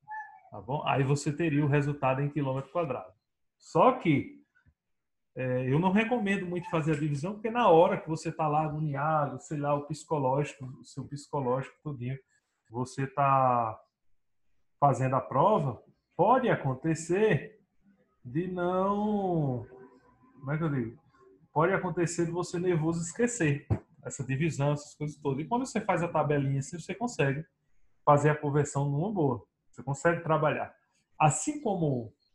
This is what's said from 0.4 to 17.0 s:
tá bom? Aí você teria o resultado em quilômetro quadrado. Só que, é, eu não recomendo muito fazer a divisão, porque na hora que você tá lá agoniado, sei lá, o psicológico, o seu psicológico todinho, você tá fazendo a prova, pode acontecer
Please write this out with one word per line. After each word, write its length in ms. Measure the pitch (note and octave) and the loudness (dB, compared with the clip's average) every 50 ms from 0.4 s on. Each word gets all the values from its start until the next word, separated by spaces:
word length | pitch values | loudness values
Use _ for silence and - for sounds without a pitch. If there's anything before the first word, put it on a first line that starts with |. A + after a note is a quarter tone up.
| - - | -20 -18
tá 100 | - G#2+ | -18 -14
bom? 240 | F#2+ A#2+ C#3 D#3 - | -8 -6 -6 -4 -2
Aí 160 | - C3+ C3 C#3 | 0 0 0 2
você 300 | B2+ D3 C#3+ - D#3 D3 | 0 0 -2 -2 -4 -2
teria 320 | - E3+ D#3+ C#3+ C#3+ D3+ | -2 -2 0 2 2 2
o 20 | |
resultado 540 | C#3 C#3+ D3 C#3+ D3 C#3+ - C3+ C3 C3 C3+ | 2 2 2 2 0 -2 -2 0 0 0 0
em 80 | C#3+ C#3+ | -2 -2
quilômetro 420 | D3 D3+ C#3+ C3+ C3 C3+ C3 - | -2 -2 -2 -2 -4 -6 -6 -6
quadrado. 400 | - F3 E3 C3+ A#2+ G#2+ F2+ - - _ _ _ _ _ _ _ _ | -4 -4 -4 -4 -4 -8 -10 -14 -20 _ _ _ _ _ _ _ _
Só 360 | _ - - - D#3 G3 B3+ B3 | _ -8 0 4 6 6 6 4
que, 480 | - - E3+ C#3+ A#2+ G2 - - - _ _ _ _ _ _ _ _ _ _ _ _ _ _ _ _ _ _ - | 4 4 4 4 4 2 -2 -10 -20 _ _ _ _ _ _ _ _ _ _ _ _ _ _ _ _ _ _ -8
é, 320 | B2+ B2+ B2+ B2+ B2+ C3 | -6 -4 -2 -2 -2 0
eu 120 | B2+ C3+ D#3 | 2 2 2
não 120 | F3 F#3 | 4 4
recomendo 540 | F#3 G#3+ A3+ A3 B3 A#3 G3+ G3 G3+ G3 F#3 | 4 2 2 2 0 0 0 0 -2 -2 -2
muito 240 | F3 F3 F3+ F3 - | -4 -6 -6 -4 -2
fazer 260 | - D#3+ C#3+ D#3+ D#3 | -2 0 0 0 0
a 40 | C#3 | 0
divisão, 340 | D#3 D3+ C#3+ C#3 D3 F#3+ G#3+ | 0 -2 -2 -2 -4 -6 -6
porque 160 | G#3 - A#3 | -6 -6 -4
na 180 | A3+ B3 A#3 | 0 4 6
hora 320 | G3 E3 D#3+ F3 G3 G3+ - | 8 8 8 8 6 4 -2
que 80 | - | -4
você 240 | D#3 D#3+ D#3 - E3 | -6 -6 -6 -6 -6
tá 160 | D#3 - D#3+ | -4 -2 0
lá 160 | D3+ D3+ D3+ D#3 | 0 2 0 0
agoniado, 800 | D3+ D3 D#3 D#3 D3+ C3+ C#3 C#3+ D#3+ D#3+ D3+ C#3+ C3 B2+ B2+ | 0 -2 -4 -4 -4 -2 -2 0 0 2 0 0 -2 -4 -8
sei 160 | - - D#3+ | -10 -8 -6
lá, 160 | C#3+ C#3+ C#3+ D3 | -4 -2 0 0
o 140 | C#3+ C#3+ | -2 -2
psicológico, 800 | - D#3 - - - E3 D3 C3+ B2+ C3+ C#3+ D3 C#3+ - - C3 B2+ C3+ - | -6 -10 -8 -6 -4 -2 0 0 2 2 0 0 -2 -6 -12 -14 -14 -16 -16
o 60 | - | -20
seu 180 | - - C#3 B2 | -16 -14 -14 -12
psicológico 720 | - C#3+ C#3 - - - C#3+ B2+ A#2+ B2+ C3+ C3+ - - _ - | -12 -12 -14 -10 -8 -6 -4 -2 0 -2 -2 -4 -8 -12 _ -12
todinho, 340 | D3+ C#3 A#2 A#2+ B2 - - _ _ _ _ _ _ _ _ _ - | -10 -8 -8 -6 -8 -8 -10 _ _ _ _ _ _ _ _ _ -10
você 380 | A2 B2 B2+ - - C#3 C3+ | -6 -6 -6 -6 -6 -6 -6
tá 680 | - - D3 C#3 C3+ C#3 C3+ C3 B2+ B2 A#2+ A2+ A2 A2 - _ _ _ _ _ _ _ _ _ _ _ _ _ _ _ _ _ _ _ - | -4 0 0 2 4 4 4 4 4 2 2 0 -2 -4 -10 _ _ _ _ _ _ _ _ _ _ _ _ _ _ _ _ _ _ _ 2
fazendo 360 | D3 C#3+ B2+ A2 C3 B2+ C3+ | 2 2 4 2 0 0 0
a 60 | B2+ | 0
prova, 600 | - - - C3+ D#3+ G3+ A3 F#3 D3 C3 A2 - - _ _ _ _ _ _ | -2 0 2 4 4 4 4 2 0 -2 -4 -8 -12 _ _ _ _ _ _
pode 320 | - E3+ G#3+ B3+ C4 A#3+ G#3 | 2 4 4 4 4 2 2
acontecer 1120 | D#3 - - C3+ B2+ - - D#3+ D#3+ D#3+ | 0 0 0 -4 -4 -2 -2 -2 -2 -2